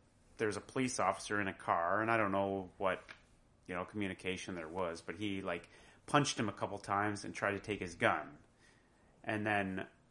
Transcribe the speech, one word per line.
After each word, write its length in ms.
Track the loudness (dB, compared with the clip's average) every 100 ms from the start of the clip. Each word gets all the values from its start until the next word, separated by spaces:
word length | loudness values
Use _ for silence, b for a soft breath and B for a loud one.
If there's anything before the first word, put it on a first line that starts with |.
| _ _ -14 -2
there's 200 | -2 -2
a 40 |
police 380 | -4 -2 0 2
officer 420 | 2 2 0 0
in 60 | 0
a 60 |
car, 480 | -2 0 2 4 2
and 100 | 4
I 60 | 4
don't 140 | 4
know 380 | 4 2 0 -4 -2
what, 240 | 0 0 -4 -18 -20 -20 _ _ -6
you 60 | -4
know, 100 | -4
communication 680 | -2 -4 -2 -4 -4 -4 -6
there 120 | -6
was, 340 | -2 -2 -4
but 140 | -8 -6
he, 260 | -4 -2
like, 260 | -2 -4 -6 B B B 2
punched 340 | 4 4 0
him 100 | -2
a 20 |
couple 240 | -2 -4 -4
times 460 | 0 2 2 0
and 100 | -6
tried 180 | -2 0
to 60 | 0
take 200 | -2 -4
his 160 | -4 2
gun. 320 | 2 2 -4 -14 -20 _ b b b b b b
And 220 | -4 -2 2
then 400 | 2 0 -4 -8 -12 _